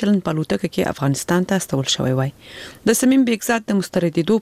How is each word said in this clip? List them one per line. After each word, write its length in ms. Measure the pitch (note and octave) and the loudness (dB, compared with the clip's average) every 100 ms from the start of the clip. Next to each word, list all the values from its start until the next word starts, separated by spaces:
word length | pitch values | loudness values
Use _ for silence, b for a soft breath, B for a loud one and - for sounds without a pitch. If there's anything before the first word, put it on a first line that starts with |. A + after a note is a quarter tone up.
چلن 180 | G3+ G3+ F3 | 2 2 0
په 100 | D#3 | -2
الوتکه 320 | D#3 G3 E3+ | -2 -2 -2
کې 220 | - F#3 | -2 -2
افغانستان 540 | - C#3 C3+ - F3 F3+ | 0 0 -2 0 0 2
ته 100 | F#3+ | -2
استول 260 | - C3+ C3+ - | 0 -4 -2 -2
شوی 220 | C3 C3 | 0 0
وای. 180 | C3+ - B B B B G#3 | -2 -6 B B B B 0
د 100 | A#3 | 2
صمیم 200 | B3+ C4+ A#3+ | 4 4 2
بیګزات 400 | A3+ - A3+ A3 | 0 -2 -2 0
د 100 | G3+ | -2
مستردېدو 640 | F3+ F#3+ E3+ D#3+ E3 A3 | 0 0 0 0 2 0